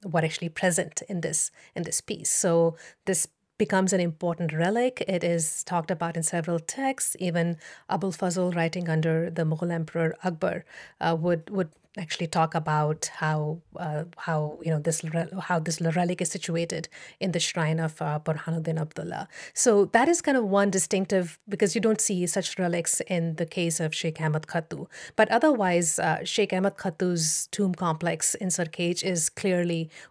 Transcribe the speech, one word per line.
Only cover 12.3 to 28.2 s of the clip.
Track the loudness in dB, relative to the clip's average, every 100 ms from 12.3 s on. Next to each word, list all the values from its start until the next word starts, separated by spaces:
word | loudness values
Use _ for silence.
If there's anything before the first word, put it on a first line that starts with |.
| 0 2 0
about | 0 2 2 0 -4 -4
how, | -2 0 -2 -6 -10 -10
uh, | -6 -6 -6 -10
how, | -4 -2 -2 -4
you | -2
know, | 0
this | 0 -2
re-, | -2 -4 -4 -6
how | -2 -2
this | 0 0
relic | 0 2 0 0
is | -4
situated | -4 -4 -2 -2 -4 -6 -14 -20 -6
in | -2
the | 0
shrine | -2 0 0 2
of, | 0 -2
uh, | -4 -2 -2
Burhanuddin | -2 -2 -4 -2 -2
Abdullah. | -4 -6 -8 -8 -10 -14 -12
So | 0 4 6 6
that | 4 4
is | 4
kind | 2 2
of | 4
one | 4 4
distinctive, | 2 2 0 2 2 0 -6 -10
because | 0 2 4
you |
don't | 2 2
see | 2 0 0
such | 0 -2 -2
relics | 0 0 0 -2
in | 0 0 0 -2
the | -4
case | -2 0 0
of | -2
Sheikh | -2 -4 -2
Ahmad | 0 0 -2
Khattu. | -6 -4 -10 -10 -14 -8 2
But | 4
otherwise, | 6 6 4 4 4 2 2
uh, | 0 0
Sheikh | -2 0 0
Ahmad | 2 0 0
Khattu's | -6 -2 0 2 0 0 -4
tomb | 0 0 2
complex | 0 0 0 0